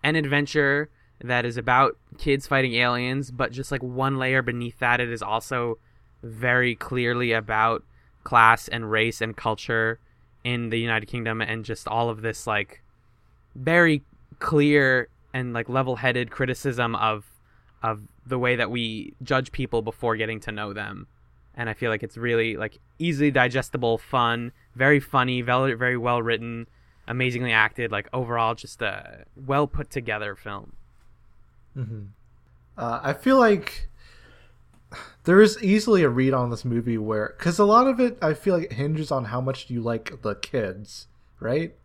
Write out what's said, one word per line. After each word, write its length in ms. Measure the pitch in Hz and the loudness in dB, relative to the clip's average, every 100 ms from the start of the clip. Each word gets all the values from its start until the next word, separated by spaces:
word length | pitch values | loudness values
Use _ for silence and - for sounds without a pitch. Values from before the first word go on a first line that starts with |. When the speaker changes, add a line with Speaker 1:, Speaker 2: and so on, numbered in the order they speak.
Speaker 1:
an 120 | 143 160 | 2 2
adventure 720 | 147 143 143 151 143 143 151 _ _ _ | 2 2 2 2 2 2 -2 _ _ _
that 240 | 120 123 120 | -2 0 0
is 100 | 117 | -4
about 400 | 113 127 135 - _ - | 2 4 4 2 _ -8
kids 300 | - 139 - | 0 0 2
fighting 260 | 135 131 117 | 0 2 2
aliens, 540 | 123 120 123 131 131 | 2 2 -2 -4 -6
but 200 | 123 131 | -4 -4
just, 200 | 120 135 | -4 -6
like, 120 | 139 | -6
one 340 | 127 127 131 135 | -6 -2 -2 0
layer 240 | 131 131 | 2 2
beneath 380 | 123 123 120 - | 0 -4 -6 -2
that, 200 | 123 123 | 0 2
it 80 | 123 | 0
is 100 | 117 | -4
also 560 | 101 113 - 127 120 113 _ _ _ _ | -4 -4 -2 -4 -2 -4 _ _ _ _
very 540 | 117 110 123 123 123 117 | -16 -4 2 2 2 -2
clearly 560 | - 127 120 120 123 | -4 -2 0 0 0
about 500 | 113 110 107 113 113 - _ _ _ - | 0 0 0 2 0 -6 _ _ _ 2
class 420 | 120 113 113 - | 6 8 6 0
and 220 | 117 110 | -8 -2
race 300 | 110 113 110 | 0 0 0
and 140 | 113 110 | -6 -4
culture 600 | 117 107 - 113 113 117 _ _ _ _ | -4 -4 -2 -2 -2 -4 _ _ _ _
in 260 | 123 123 117 | -6 -4 -2
the 80 | 117 | -4
United 260 | 117 113 107 | -2 -2 -4
Kingdom, 340 | 123 113 113 | -6 -4 -4
and 240 | 110 113 | -4 -6
just 240 | 110 113 - | -8 -10 -4
all 220 | 113 117 | -2 -2
of 120 | 110 | -2
this, 240 | 113 110 - | -6 -6 -4
like, 360 | 104 101 - _ _ _ _ _ _ _ - | -4 -4 -10 _ _ _ _ _ _ _ -8
very 480 | 131 170 170 147 - _ - - | 0 4 4 2 -4 _ -20 -8
clear 680 | - 156 147 147 135 127 117 _ _ | 0 2 4 4 4 2 -2 _ _
and, 200 | 131 123 | -6 -4
like, 160 | 117 117 | -6 -2
level-headed 600 | 127 131 123 131 123 120 | -2 -2 0 0 0 -4
criticism 640 | - 131 127 139 123 120 113 | -4 -4 -2 -4 -2 -2 0
of, 260 | 110 107 - _ _ _ _ _ | 0 -2 -8 _ _ _ _ _
of 200 | 113 107 104 _ 123 | -4 -4 -10 _ -6
the 120 | 127 | -2
way 200 | 123 123 | 0 0
that 120 | 107 | 0
we 440 | 120 113 110 - - | -2 -4 -6 -12 -14
judge 300 | 127 131 127 | -2 -2 -2
people 280 | - 127 117 | -6 -2 -2
before 360 | 113 - 120 110 | -4 -4 -2 -2
getting 240 | 110 110 | -2 -6
to 100 | 98 | -10
know 220 | 104 104 | -8 -8
them. 340 | 101 101 98 98 _ _ _ _ - | -8 -10 -12 -16 _ _ _ _ -8
And 140 | 117 | -6
I 40 | |
feel 160 | 107 120 | -4 -2
like 140 | 110 | -2
it's 140 | - - | -6 -6
really, 400 | 120 117 113 110 | -2 0 0 -2
like, 220 | 110 - _ _ | -8 -10 _ _
easily 320 | 165 143 147 | -4 2 2
digestible, 680 | 135 123 127 123 131 120 113 | 4 2 0 -4 -2 0 -2
fun, 540 | - 131 117 117 120 - _ 123 | -2 0 0 0 -6 -14 _ 0
very 240 | 135 147 | 4 4
funny, 420 | 135 135 127 127 | 4 0 2 0
vel-, 340 | 120 123 135 113 | 0 2 2 0
very 180 | 123 123 | 0 0
well 260 | 120 120 | 0 0
written, 460 | 117 117 117 117 117 _ _ _ - | 0 -2 -4 -10 -12 _ _ _ -8
amazingly 460 | 120 127 120 123 | -2 -2 -2 2
acted, 360 | 113 110 - 117 | 4 2 0 -4
like, 160 | 104 104 | -4 -4
overall 440 | 127 120 117 113 113 | -6 -4 0 0 -2
just 260 | - - | -10 -8
a 420 | 110 98 - - - - | -6 -6 -14 -20 -20 -18
well 300 | 135 139 147 | -2 0 0
put 220 | - 143 | -2 -6
together 460 | 139 113 107 104 98 | -8 -6 -6 -6 -10
film. 380 | 107 101 - - - - - - - - - _ - 131 | -12 -12 -12 -20 -20 -20 -20 -20 -20 -20 -20 _ -18 -10
Speaker 2:
Mm-hmm. 240 | 113 110 101 104 - - _ _ _ - | -10 -10 -14 -20 -20 -20 _ _ _ -10
Uh, 220 | 117 233 | -6 -4
I 120 | 131 | -4
feel 260 | 139 262 262 | -2 4 6
like 500 | 233 202 - - - - - - - - - - _ _ _ - - _ | 6 4 -2 -8 -10 -12 -20 -20 -20 -20 -20 -20 _ _ _ -20 -20 _
there 180 | - 185 | 6 8
is 200 | 214 214 | 8 6
easily 400 | 196 208 214 202 | 2 2 4 4
a 60 | 151 | 4
read 240 | 120 131 | 4 2
on 160 | 131 123 | 2 0
this 140 | 117 127 | -4 -2
movie 320 | 117 117 113 | -2 0 -2
where, 320 | 107 107 107 - | 0 -2 -2 -2
'cause 180 | 175 175 | -2 4
a 80 | 208 | 6
lot 220 | 220 262 | 6 6
of 120 | 247 | 2
it, 180 | 247 - | 0 0
I 120 | 160 | -2
feel 220 | 151 202 180 | 0 0 0
like 80 | 175 | -2
it 80 | |
hinges 380 | 113 143 156 156 | -4 -2 -2 -2
on 140 | 139 117 | -4 -2
how 160 | 120 | -4
much 280 | 131 131 - | -4 -6 -6
you 120 | 120 | -6
like 400 | 117 113 113 123 | -4 -4 -6 -8
the 140 | 107 101 | -6 -6
kids, 720 | - 131 101 92 107 - - - _ - | -4 -4 -4 -6 -14 -18 -20 -20 _ -10
right? 360 | 113 139 165 - | -4 -2 -4 -12